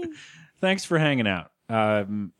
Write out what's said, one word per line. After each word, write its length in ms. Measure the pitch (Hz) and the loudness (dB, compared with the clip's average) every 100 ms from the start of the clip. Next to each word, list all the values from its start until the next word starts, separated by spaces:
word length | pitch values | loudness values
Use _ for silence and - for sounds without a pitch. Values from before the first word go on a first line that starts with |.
| 339 302 - - - _ | -8 -10 -18 -20 -20 _
Thanks 240 | 190 190 - | -2 0 0
for 120 | 165 | 2
hanging 300 | 156 135 107 | 2 2 0
out. 240 | 92 - _ - | -2 -4 _ -4
Um, 640 | 113 107 107 101 104 98 | 0 2 2 0 -4 -8